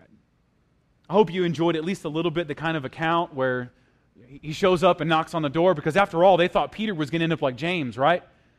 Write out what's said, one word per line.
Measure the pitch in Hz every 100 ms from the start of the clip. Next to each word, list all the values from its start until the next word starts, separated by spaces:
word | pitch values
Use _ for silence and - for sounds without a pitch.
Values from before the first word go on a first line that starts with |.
| _ _ _ _ _ _ _ _ _ _ -
I |
hope | 190 165
you | 185
enjoyed | 175 156 170
at | 160
least | 165 190
a | 165
little | 156 170
bit | 160 156
the |
kind | 143 160 160
of |
account | 131 - 165 170 175
where | 135 131 127 123 _ _ _ _ _ 120
he | 143 151
shows | 147 185 180
up | 180 175
and | 156
knocks | 160 160
on | 165
the | 147
door, | 156 180
because | 156 160 170
after | 196 165
all, | 190 175
they | 180
thought | 185 -
Peter | - 220
was | 165 143
gonna | 165
end | 165
up | 160
like | 139
James, | 123 165 185 127 107
right? | 143 180 - _ _